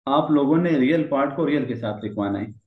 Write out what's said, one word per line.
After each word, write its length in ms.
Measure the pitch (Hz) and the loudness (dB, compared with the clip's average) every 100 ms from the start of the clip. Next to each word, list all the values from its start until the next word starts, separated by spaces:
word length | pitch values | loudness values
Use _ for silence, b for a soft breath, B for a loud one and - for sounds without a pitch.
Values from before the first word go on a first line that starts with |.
| - | -2
आप 240 | 143 156 | 0 2
लोगों 260 | 147 139 160 | 2 4 2
ने 180 | 175 151 | 2 2
real 280 | 127 165 151 | 2 2 0
part 260 | 139 143 156 | 0 -2 -2
को 100 | 147 | -2
real 220 | 147 123 | 0 -2
के 80 | 113 | -4
साथ 260 | 110 104 | -6 -6
लिखवाना 360 | 107 107 101 101 | -8 -4 -4 -4
है। 140 | - - | -6 -12